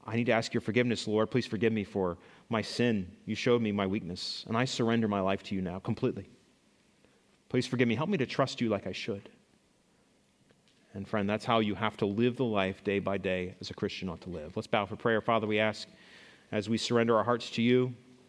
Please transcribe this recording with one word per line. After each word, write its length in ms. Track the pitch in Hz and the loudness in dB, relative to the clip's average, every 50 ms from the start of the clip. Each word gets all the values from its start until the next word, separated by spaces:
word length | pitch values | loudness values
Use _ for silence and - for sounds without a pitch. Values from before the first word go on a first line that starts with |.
| - | -8
I 100 | - 110 | -2 -2
need 120 | 117 120 | 0 2
to 60 | 123 113 | 4 2
ask 200 | 113 113 - - | 2 2 0 -2
your 80 | 117 | -2
forgiveness, 460 | - - 104 120 120 123 113 - - | -2 2 2 2 2 2 0 -2 -2
Lord. 240 | 107 104 107 110 107 | 0 2 2 2 2
Please 160 | - 127 117 | 2 0 0
forgive 260 | - 113 98 113 113 113 | 0 -2 0 2 2 2
me 100 | 110 101 | 0 -2
for 360 | - - 101 95 87 85 - - - - - - - | -2 -2 0 0 0 -2 -4 -10 -18 -20 -20 -8 -2
my 120 | 113 110 | -2 -2
sin. 460 | 104 - - - 120 123 113 101 92 87 - - - | -2 -2 0 0 2 2 2 0 -2 -6 -10 -12 -8
You 80 | - 107 | -8 -6
showed 300 | - - 127 120 120 117 | -2 2 2 4 4 4
me 80 | 107 | 2
my 160 | 101 101 98 | 0 0 0
weakness, 580 | 95 95 110 87 82 90 - - - - - - | 0 0 -2 -4 -6 -8 -8 -8 -8 -10 -10 -6
and 80 | - 110 | -2 0
I 100 | 117 127 | 0 0
surrender 420 | 131 - - 120 113 117 117 113 | 0 0 0 2 2 2 2 2
my 140 | 107 101 98 | 2 2 2
life 200 | 95 95 98 98 - | 2 0 0 -2 -4
to 100 | - 104 | -4 -4
you 60 | 95 92 | -4 -4
now 160 | 87 87 98 | -4 -6 -6
completely. 500 | - - 107 - - 120 - 101 92 - - - _ _ _ _ _ _ _ _ _ _ _ _ _ _ _ _ _ _ _ _ _ - | -4 -4 -2 0 -2 -2 -2 -4 -8 -14 -18 -20 _ _ _ _ _ _ _ _ _ _ _ _ _ _ _ _ _ _ _ _ _ -2
Please 160 | - 127 127 | -2 -2 0
forgive 220 | - - 120 127 | 0 0 2 2
me. 80 | 117 110 | 2 2
Help 140 | 107 156 185 | 0 0 0
me 80 | 208 160 | 0 -2
to 80 | 123 | -2
trust 340 | - - - 135 127 - - | -2 0 0 0 0 0 -2
you 80 | 127 110 | -2 0
like 160 | 104 98 - | 0 -2 -2
I 60 | 95 | -6
should." 380 | 90 - - - 101 98 - - - - _ _ _ _ _ _ _ _ _ _ _ _ _ _ _ _ _ _ _ _ _ _ _ _ _ _ _ _ _ _ - | -8 -8 -6 -6 -6 -8 -10 -14 -20 -20 _ _ _ _ _ _ _ _ _ _ _ _ _ _ _ _ _ _ _ _ _ _ _ _ _ _ _ _ _ _ -12
And 140 | 101 95 | -10 -6
friend, 220 | - - 107 98 101 | -4 -2 0 0 0
that's 160 | 107 - - | 0 -2 0
how 140 | - 120 113 | 2 2 2
you 160 | 110 104 98 | 2 0 0
have 200 | 90 113 107 - | 0 -2 -2 0
to 100 | - 113 | 0 -2
live 300 | 101 101 107 120 123 117 | 0 2 2 2 2 2
the 80 | 131 131 | 0 -2
life 380 | 117 107 101 95 95 92 - - | 0 2 2 2 0 -2 -2 -2
day 140 | 104 98 | 0 0
by 220 | 101 95 95 98 98 | 2 0 0 -2 -2
day 340 | 92 95 92 92 90 92 - - | 0 -2 -2 -2 -2 -6 -8 -10
as 80 | - - | -12 -12
a 40 | - | -6
Christian 340 | - - 98 - - 95 92 | -4 -4 -4 -4 -6 -6 -8
ought 120 | 85 85 | -8 -8
to 100 | - 92 | -10 -10
live. 240 | 87 82 73 82 - | -10 -10 -10 -8 -8
Let's 100 | 110 110 | -8 -4
bow 220 | - - 110 101 | -2 0 0 0
for 80 | 90 110 | -2 -6
prayer. 260 | - - 120 113 107 | -4 0 0 2 2
Father, 240 | - - 113 113 107 | 2 2 0 2 2
we 140 | 107 107 104 | 2 2 2
ask, 280 | 107 110 104 - - - - - - - - - - - - - - _ | 2 0 0 -4 -10 -16 -18 -20 -20 -20 -20 -20 -20 -20 -20 -20 -12 _
as 180 | 110 107 98 107 | -4 -2 0 0
we 80 | 113 | -2
surrender 380 | 107 - - 123 117 113 117 117 | -2 0 2 2 4 4 6 4
our 60 | 107 104 | 4 4
hearts 280 | 120 120 117 - - | 2 0 0 -2 -4
to 100 | - - | -2 2
you, 320 | 113 120 123 127 127 127 123 - - - - - - | 4 4 4 4 4 0 -4 -10 -16 -20 -20 -20 -20